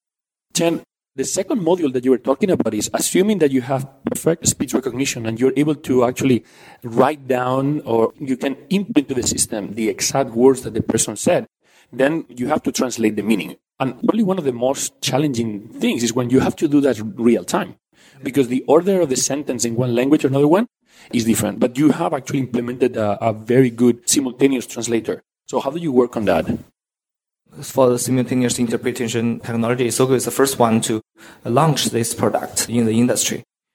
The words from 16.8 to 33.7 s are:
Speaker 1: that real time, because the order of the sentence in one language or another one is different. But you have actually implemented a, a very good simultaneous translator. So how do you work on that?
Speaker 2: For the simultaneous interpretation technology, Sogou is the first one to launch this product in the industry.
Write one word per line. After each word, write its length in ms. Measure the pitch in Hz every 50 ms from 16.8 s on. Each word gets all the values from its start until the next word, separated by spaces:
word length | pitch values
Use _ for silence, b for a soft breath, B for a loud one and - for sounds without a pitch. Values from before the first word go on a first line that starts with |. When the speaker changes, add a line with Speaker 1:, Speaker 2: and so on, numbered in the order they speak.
| 139
Speaker 1:
that 180 | 139 120 107 107 110 95
real 280 | 95 113 117 117 95 90
time, 320 | - - 180 196 - - - _ _ b b b b b b 131
because 260 | 143 120 143 131 117
the 160 | 123 131 - -
order 320 | 135 165 175 190 196 185
of 80 | 175 143
the 80 | 127
sentence 480 | 120 - - 135 147 147 - 131 120 110
in 120 | 120 117
one 180 | 113 127 127 117
language 300 | 120 123 135 151 147 -
or 40 | 139
another 200 | 131 139 147 151
one 200 | 165 190 240 - _ _ B B B B B B -
is 120 | 120 113
different. 340 | 113 110 98 - 98 98 110
But 200 | 127 127 123 131
you 120 | 151 147
have 220 | 127 - 170 180 165
actually 280 | 139 123 - - 139
implemented 560 | 131 113 - 127 120 120 123 127 131 123 113
a, 280 | 117 107 104 101 101 -
a 80 | 113 107
very 380 | 107 110 - 120 127 135 123
good 380 | 113 113 123 123 120 120 - -
simultaneous 580 | - 147 139 127 117 - 143 139 139 123 107
translator. 560 | - - 120 113 110 117 113 107 - - - - _ _ _ _
So 140 | - - 127
how 100 | - 139
do 80 | 139 175
you 120 | 170 160
work 260 | 127 123 123 120 -
on 100 | 123 107
that? 200 | 95 87 80 - - - - - - _ _ _ _ _ _ _ _ _ _ _ _ _ _ _ _ - - 143
Speaker 2:
For 280 | - - 139 131 123
the 80 | 123 120
simultaneous 600 | - - 127 127 123 - 131 127 127 120 113 -
interpretation 840 | 123 113 117 117 - 123 120 - 123 113 120 117 113 117 113 113
technology, 480 | - - 117 117 113 113 123 127 131 117
Sogou 260 | 110 - 135 131 135
is 100 | 123 110
the 60 | 120
first 280 | - - 135 139 - -
one 220 | 123 113 110 113 107
to 180 | - 113 110 - _ _ B B B B B _
launch 420 | 110 117 131 156 160 143 - -
this 280 | 113 117 117 117 - -
product 540 | - - 110 - 131 - - - - - -
in 180 | 110 120 117
the 120 | 110 110 113
industry. 440 | 120 123 110 - - - - - - _ _ _ _ _